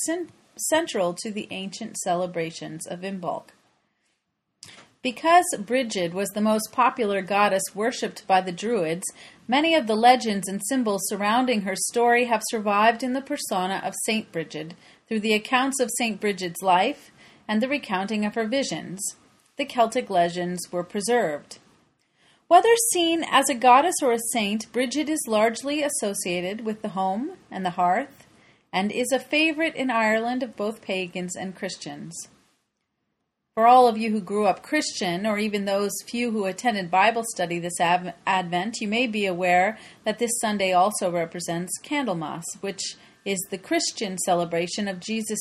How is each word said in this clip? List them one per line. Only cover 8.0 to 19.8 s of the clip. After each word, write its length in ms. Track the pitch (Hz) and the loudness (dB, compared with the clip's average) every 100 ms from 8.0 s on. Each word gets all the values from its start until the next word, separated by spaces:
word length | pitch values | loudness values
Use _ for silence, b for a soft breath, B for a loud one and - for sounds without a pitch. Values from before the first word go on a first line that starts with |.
| 208 - - | -6 -6 2
by 120 | 190 | 2
the 120 | 185 | 2
Druids, 520 | 175 214 233 156 170 - - B B - | -4 -2 0 0 -2 -8 -14 B B -2
many 260 | 262 320 | 2 4
of 140 | 320 220 | 2 2
the 80 | 220 | 4
legends 520 | 240 247 233 202 185 | 6 6 4 -2 -4
and 140 | 196 | -6
symbols 380 | - 269 220 196 - | -2 0 0 0 -2
surrounding 560 | 196 202 233 254 220 | -2 0 2 2 0
her 140 | 190 190 | -2 -4
story 500 | - 240 240 240 240 | -2 2 4 4 2
have 180 | 220 - | 0 -2
survived 500 | 226 208 202 226 226 | -4 0 4 4 4
in 120 | 254 | 0
the 80 | 262 | -4
persona 600 | 269 285 - 196 185 190 | -4 -6 -4 -2 -2 -2
of 120 | 196 - - | -6 -6 -2
Saint 260 | 220 214 | -2 -4
Brigid 440 | 170 156 151 160 175 b b - | -8 -8 -8 -12 -14 b b -6
through 140 | 220 | -2
the 120 | 220 | 2
accounts 460 | 214 214 254 269 262 | 0 2 2 2 0
of 100 | 226 - | -2 -2
Saint 240 | 233 190 | -4 -2
Brigid's 400 | 214 190 180 170 | -4 -2 -6 -4
life 480 | 190 180 220 294 - - B B B | 2 4 2 -2 -12 -20 B B B
and 160 | 214 | -2
the 40 | 254 | 0
recounting 580 | 285 - 185 202 214 208 | -2 -2 -2 -2 -2 -2
of 100 | 233 | -2
her 100 | 220 | -2
visions. 680 | 269 254 156 - 185 - - _ _ _ - | -2 -2 -6 -8 -10 -10 -12 _ _ _ -8
The 80 | - | -4
Celtic 460 | 247 | 2